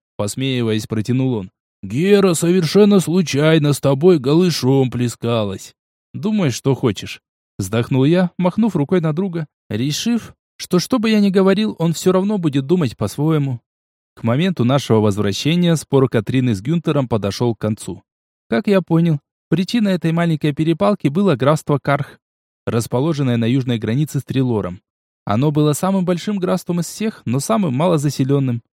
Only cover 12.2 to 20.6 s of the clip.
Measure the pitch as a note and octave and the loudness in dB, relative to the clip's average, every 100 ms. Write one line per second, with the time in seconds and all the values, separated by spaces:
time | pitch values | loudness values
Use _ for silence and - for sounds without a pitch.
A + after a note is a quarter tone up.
12.2 | G3+ G#3+ E3 C3+ C3+ F3+ C3+ - G#2 - | 0 -2 -2 -2 0 0 0 -2 -6 -2
13.2 | D3+ D#3 C#3 A#2+ _ _ _ _ _ - | -2 0 -2 -6 _ _ _ _ _ -6
14.2 | A2+ B2+ F#3+ E3 A#2+ C#3 - A2 G#2+ G2 | -2 0 0 0 2 2 2 2 2 0
15.2 | G2+ G2+ C#3+ F3 F3 D#3+ - C#3 C3 A#2 | -2 -2 0 0 2 0 2 2 2 0
16.2 | - C3 B2 G2 A#2 E3+ E3 C#3+ B2 A2+ | 0 0 0 -2 -2 -2 0 -2 0 -2
17.2 | G2+ - A#2+ A2 A2 G#2+ - - _ _ | -2 -2 -4 -2 -4 -6 -8 -14 _ _
18.2 | _ _ - A3+ G#3+ F#3+ - E3 E3+ C#3+ | _ _ -4 -2 0 0 2 2 2 0
19.2 | _ _ - D#3+ F#3 A#3+ G3+ F3+ E3 E3 | _ _ -4 -2 0 0 0 0 0 0
20.2 | E3+ D#3 D3+ D3 | 0 0 -2 -2